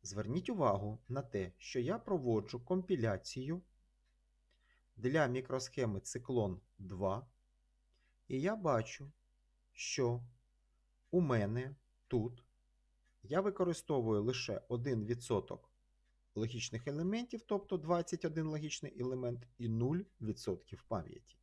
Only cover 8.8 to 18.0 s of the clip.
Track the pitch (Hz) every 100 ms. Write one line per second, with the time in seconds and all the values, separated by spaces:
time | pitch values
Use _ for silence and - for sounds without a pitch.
8.8 | 113 - 139 - _ _ _ _ _ -
9.8 | - - 123 123 - - _ _ _ _
10.8 | _ _ _ 175 165 120 101 117 131 143
11.8 | _ _ _ 123 113 - _ _ _ _
12.8 | _ _ _ _ 98 160 196 196 180 165
13.8 | - 143 113 107 110 123 - 98 - 123
14.8 | 127 120 104 120 - 107 - - _ _
15.8 | _ _ _ _ _ - 113 120 - 113
16.8 | 123 143 175 220 240 226 - 208 202 185
17.8 | 151 170